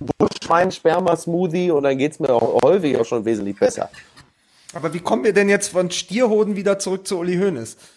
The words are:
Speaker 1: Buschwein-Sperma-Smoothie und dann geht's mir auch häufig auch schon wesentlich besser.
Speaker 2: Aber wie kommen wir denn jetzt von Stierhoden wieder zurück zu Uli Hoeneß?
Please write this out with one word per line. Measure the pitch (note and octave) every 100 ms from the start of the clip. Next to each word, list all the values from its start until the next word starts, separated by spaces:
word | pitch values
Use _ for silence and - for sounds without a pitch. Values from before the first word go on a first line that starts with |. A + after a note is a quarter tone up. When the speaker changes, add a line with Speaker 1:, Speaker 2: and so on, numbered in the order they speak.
| C#3+ -
Speaker 1:
Buschwein-Sperma-Smoothie | - - - E3 F#3 - E3 E3 F3+ E3 - E3+ F3+ E3 F3+
und | D3+
dann | C#3 C3+
geht's | D3 -
mir | C#3
auch | A#2+ A#2 A#2
häufig | C3 F#3+ D#3+ A#2+
auch | A#2
schon | A#2+
wesentlich | G#2+ A2+ G2+ G2
besser. | G2+ - - - - - _ _ _ _ -
Speaker 2:
Aber | - D#3
wie | E3
kommen | - A3+
wir | A#3
denn | G3 G3+
jetzt | G3+ G3+
von | F3 F3+
Stierhoden | - - G3 B3 G#3+ G#3
wieder | G3+ G3 G3
zurück | G3 F#3+ F#3+
zu | F#3+
Uli | F3 F3+
Hoeneß? | G3 D3 A2 - -